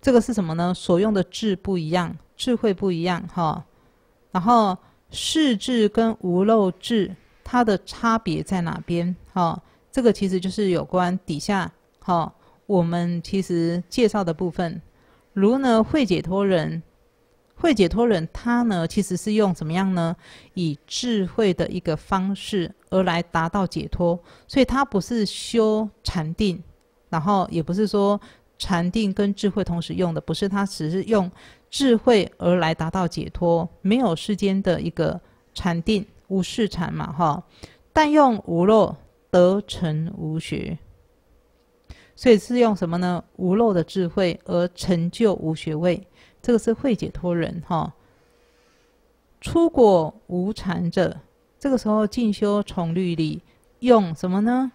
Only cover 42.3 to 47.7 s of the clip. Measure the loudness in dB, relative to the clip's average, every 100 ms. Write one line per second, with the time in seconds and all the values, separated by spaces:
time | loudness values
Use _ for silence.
42.3 | 6 4 2 2 2 -2 -2 -2 -4 -8
43.3 | -6 0 2 4 2 -2 -2 -2 0 -2
44.3 | -2 -4 -2 -2 -4 -2 0 -2 0 0
45.3 | 2 -4 -4 -6 -2 0 0 -6 _ -20
46.3 | _ 0 0 2 -2 0 -2 -4 -6 -4
47.3 | -2 -4 -6 -4